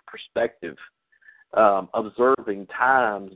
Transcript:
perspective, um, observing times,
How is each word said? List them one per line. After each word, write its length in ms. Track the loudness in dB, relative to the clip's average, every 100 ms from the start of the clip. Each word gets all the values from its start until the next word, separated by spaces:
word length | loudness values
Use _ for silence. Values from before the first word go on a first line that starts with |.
| -18
perspective, 720 | -20 -8 -4 -4 -4 -14 -14 -20 _ _ _ _ _ _
um, 340 | 2 4 4 -2
observing 720 | -6 -6 0 2 2 -2 -8 -10
times, 680 | -2 2 2 2 -2 -8